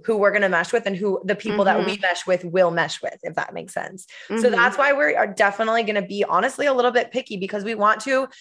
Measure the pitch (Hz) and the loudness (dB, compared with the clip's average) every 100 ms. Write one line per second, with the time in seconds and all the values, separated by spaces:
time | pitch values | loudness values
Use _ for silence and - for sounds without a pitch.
0 | 226 214 202 208 196 170 180 233 202 190 | -2 2 2 2 2 0 0 -2 -2 -4
1 | 208 185 190 208 220 208 190 170 190 202 | -2 -2 -4 -4 -2 0 2 2 0 -2
2 | 185 170 185 180 175 185 175 170 156 - | -2 -2 -2 -2 0 2 2 2 -2 -4
3 | - - 170 165 - 170 190 - - 190 | -10 -10 -10 -8 -8 -10 -10 -10 -10 -14
4 | - - - 220 233 220 240 - 277 277 | -20 -18 -6 0 2 4 2 4 2 2
5 | 294 - 214 185 202 196 220 233 214 208 | 2 2 0 2 2 2 0 0 0 -2
6 | 185 202 190 170 262 - 285 254 247 233 | -2 -2 0 2 0 0 0 2 2 2
7 | - 254 - 196 190 208 202 214 208 214 | 0 -4 -6 -8 -6 -6 -4 0 2 2
8 | 269 262 262 - | 0 -2 -2 -8